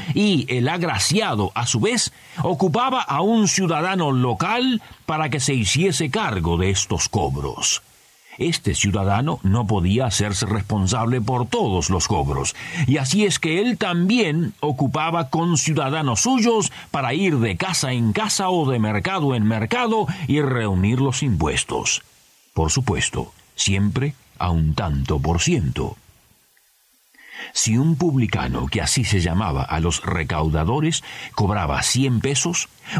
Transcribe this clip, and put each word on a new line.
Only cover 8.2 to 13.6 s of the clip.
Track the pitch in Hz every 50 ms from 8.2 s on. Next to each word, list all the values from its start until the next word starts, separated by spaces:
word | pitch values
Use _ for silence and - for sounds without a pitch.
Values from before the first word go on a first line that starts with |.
| _ - - -
Este | - 165 170 - - 104 67
ciudadano | - - 101 92 107 98 98 101 104 131 156 170 - -
no | 95 98 120 120 98
podía | 110 98 85 92 101 117 131 117
hacerse | 98 - 104 107 98 - 120 98
responsable | 107 110 95 - 107 104 95 92 117 120 113 117 123 127
por | 107 117 127 123 117 113
todos | - 240 208 120 98 90 78 -
los | 98 90 80 -
cobros, | 107 80 71 69 69 67 67 - - - - - - 175 151 123
y | 135 151
así | 135 131 151 202 214
es | 196 - -
que | - 160 156 180